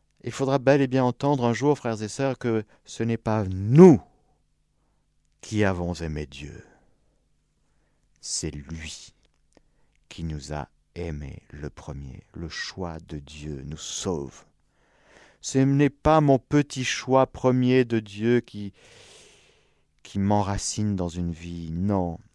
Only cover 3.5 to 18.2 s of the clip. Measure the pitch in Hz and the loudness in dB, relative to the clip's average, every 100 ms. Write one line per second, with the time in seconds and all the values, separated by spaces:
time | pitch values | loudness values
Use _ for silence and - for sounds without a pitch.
3.5 | 95 101 139 185 120 - _ _ _ _ | -4 4 10 10 10 2 _ _ _ _
4.5 | _ _ _ _ _ _ _ _ _ - | _ _ _ _ _ _ _ _ _ -6
5.5 | 107 101 90 87 82 82 76 71 67 71 | 0 0 0 -4 -6 -6 -6 -8 -12 -16
6.5 | - - _ _ _ _ _ _ _ _ | -18 -20 _ _ _ _ _ _ _ _
7.5 | _ _ _ _ _ _ _ - - 82 | _ _ _ _ _ _ _ -10 -8 -8
8.5 | 71 71 82 80 - - _ _ _ _ | -10 -12 -12 -12 -16 -20 _ _ _ _
9.5 | _ _ _ _ _ - - 80 76 69 | _ _ _ _ _ -20 -10 -8 -8 -8
10.5 | 73 - _ _ - 87 73 71 - _ | -10 -10 _ _ -12 -10 -10 -12 -16 _
11.5 | 73 71 - - 71 69 - - 80 82 | -14 -14 -14 -14 -14 -14 -18 -18 -14 -12
12.5 | - - - 87 80 82 76 69 76 76 | -10 -12 -10 -10 -10 -12 -14 -14 -14 -12
13.5 | 71 69 78 - - 101 82 67 - _ | -12 -12 -12 -12 -8 -6 -6 -8 -14 _
14.5 | _ _ _ _ _ _ - - _ - | _ _ _ _ _ _ -20 -20 _ -4
15.5 | 131 135 139 143 - 156 156 147 131 - | 0 2 4 2 2 2 4 6 4 2
16.5 | 147 143 135 123 - - 131 131 - 131 | 0 0 -4 -6 -6 2 2 2 2 2
17.5 | 127 123 127 120 117 104 98 | 2 4 4 4 0 -4 -4